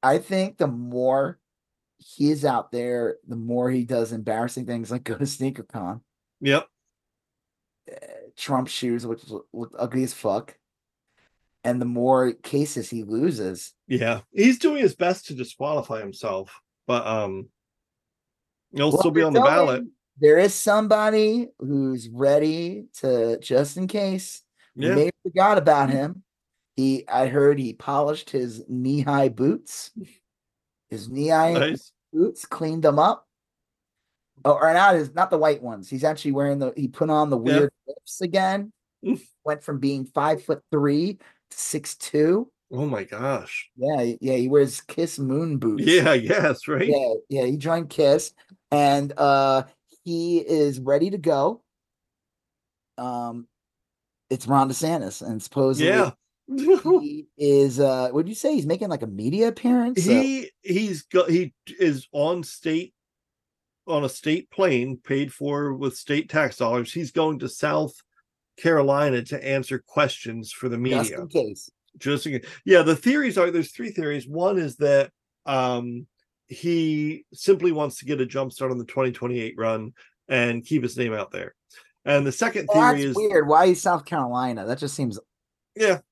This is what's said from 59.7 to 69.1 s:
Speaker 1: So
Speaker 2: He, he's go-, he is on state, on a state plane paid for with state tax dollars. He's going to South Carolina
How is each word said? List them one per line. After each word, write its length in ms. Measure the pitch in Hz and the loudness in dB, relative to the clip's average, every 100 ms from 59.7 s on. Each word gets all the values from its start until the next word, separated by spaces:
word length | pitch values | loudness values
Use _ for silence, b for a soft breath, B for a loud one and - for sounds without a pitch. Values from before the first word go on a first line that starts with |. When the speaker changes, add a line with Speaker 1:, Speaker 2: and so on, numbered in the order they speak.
| 247 240 247 | 2 0 0
Speaker 1:
So 60 | 180 | 4
Speaker 2:
He, 400 | 240 269 269 240 _ | 4 4 -2 -8 _
he's 400 | 196 185 214 165 | -4 -2 -2 -6
go-, 240 | - 185 165 | -2 0 4
he 280 | 165 170 _ - - | 2 0 _ -20 -2
is 280 | 180 139 - | 0 0 -6
on 300 | 147 147 180 | -4 -2 -2
state, 520 | 156 - 165 160 185 _ _ _ _ _ _ _ _ _ - | -8 -10 -4 -4 -6 _ _ _ _ _ _ _ _ _ -4
on 180 | 156 | -4
a 40 | 139 | -2
state 420 | - 151 165 - | -6 -4 -4 -4
plane 460 | - 190 131 127 127 | 0 0 2 -2 -8
paid 360 | - 135 143 | -4 -4 -4
for 420 | - 143 143 147 | -6 -6 -4 -4
with 220 | 135 139 135 | -4 -6 -8
state 320 | - 147 160 | -4 -4 -2
tax 280 | 156 139 - | -2 -2 -2
dollars. 360 | 120 123 117 | -2 -2 -4
He's 200 | 165 156 | -8 -6
going 260 | - 156 147 | -2 -2 -2
to 80 | - | -8
South 460 | - 151 151 151 - _ _ _ _ _ _ | -4 -2 -2 -4 -8 _ _ _ _ _ _
Carolina 640 | 160 160 139 139 147 | 2 4 4 2 2